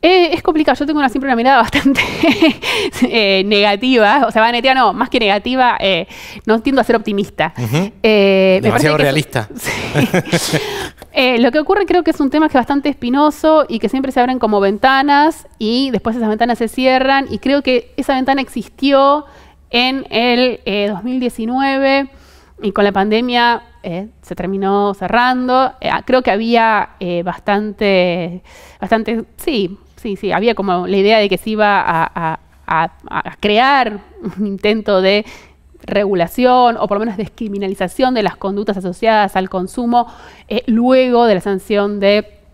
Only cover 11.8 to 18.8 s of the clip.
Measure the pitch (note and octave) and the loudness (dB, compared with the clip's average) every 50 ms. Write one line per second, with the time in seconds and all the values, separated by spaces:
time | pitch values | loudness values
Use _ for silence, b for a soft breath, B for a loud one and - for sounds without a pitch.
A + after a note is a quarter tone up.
11.8 | G4 E4 F4+ F4+ E4 - D#4 - D4 C4+ - D4+ D#4 D4+ - C4 A#3 - C#4 C#4+ | 2 2 0 0 2 0 0 0 -2 0 2 0 0 2 2 0 0 2 -2 -2
12.8 | C4+ D4+ C4+ - - A#3+ B3 C#4 D4 D4+ D4 - - D#4 D#4 D#4 C#4 - A3+ A3 | 0 -2 -4 -4 -4 -2 0 2 2 2 0 0 2 2 4 4 2 0 -2 -4
13.8 | - G#3 - C4 C4+ C#4 C4 C4 A#3+ B3+ B3+ B3+ A#3+ A3 G#3 G3+ G3 G3 G#3 G#3 | -4 -2 -2 -2 -4 -2 0 0 0 0 0 -2 0 0 0 2 2 0 0 2
14.8 | - C4 C4+ C4+ C4+ D4 C#4+ C#4+ D4 D#4+ D#4+ - - - - _ A3 G#3+ A#3 B3 | 2 2 2 2 2 2 4 4 4 2 0 -4 -14 -20 -12 _ -4 -2 0 0
15.8 | C#4 C4+ B3+ C#4 - A#3+ A3+ B3 A3+ G#3+ G#3+ G#3+ A#3+ B3 A#3+ - A#3+ A3 - - | -2 -2 -2 -4 -4 -4 -4 -2 -2 -2 0 0 0 -2 0 -2 -4 -6 -4 0
16.8 | B3+ C4 C4 B3+ C4 C4+ C4+ C4+ C4+ - - G3+ - C4+ C#4 C#4+ C#4 C4+ B3+ A#3+ | 0 2 2 2 2 2 0 0 0 -4 -8 -4 -2 0 0 0 2 0 0 0
17.8 | - - - - C4+ - C#4 C4 C4 C4 C4+ C#4 C4 - - A#3+ G3+ - _ - | -2 -4 -8 -8 -4 -2 -2 -2 0 0 0 -2 -2 -6 -8 -10 -10 -10 _ -2